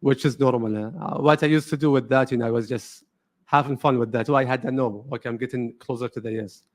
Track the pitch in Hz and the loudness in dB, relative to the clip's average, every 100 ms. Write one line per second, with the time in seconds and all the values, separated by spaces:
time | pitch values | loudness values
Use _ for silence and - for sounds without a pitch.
0 | 139 135 151 123 135 123 113 107 107 170 | 2 2 0 2 2 2 0 -4 -6 -8
1 | - - 143 151 156 156 147 147 151 139 | -8 -2 4 4 4 2 0 -2 2 2
2 | 117 135 131 123 117 117 110 120 - - | 4 2 2 0 0 0 -2 -6 -8 -20
3 | _ _ _ _ _ 143 139 135 151 127 | _ _ _ _ _ 2 2 0 0 2
4 | 117 117 113 143 131 127 - 131 127 104 | 0 -2 0 2 2 0 -2 -2 -2 -4
5 | 127 156 - 117 123 123 120 117 - 123 | -10 -10 -8 -6 -6 -4 -6 -8 -10 -6
6 | 120 - 113 110 104 - _ | -6 -8 -8 -6 -8 -12 _